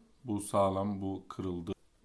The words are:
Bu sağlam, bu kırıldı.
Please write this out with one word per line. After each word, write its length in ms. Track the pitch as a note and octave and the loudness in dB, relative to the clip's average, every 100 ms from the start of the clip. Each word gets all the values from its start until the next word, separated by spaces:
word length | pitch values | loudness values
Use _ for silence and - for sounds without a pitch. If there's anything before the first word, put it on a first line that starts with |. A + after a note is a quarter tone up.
| - - | -20 -12
Bu 180 | B2+ G#2 | -4 -4
sağlam, 600 | G2 G#2 G2 F#2+ G2+ G2 | 0 4 4 4 0 -2
bu 240 | G2 F#2+ - | -2 -4 -8
kırıldı. 420 | - F#2+ F2 E2+ F#2+ _ _ | -6 -4 -2 -4 -8 _ _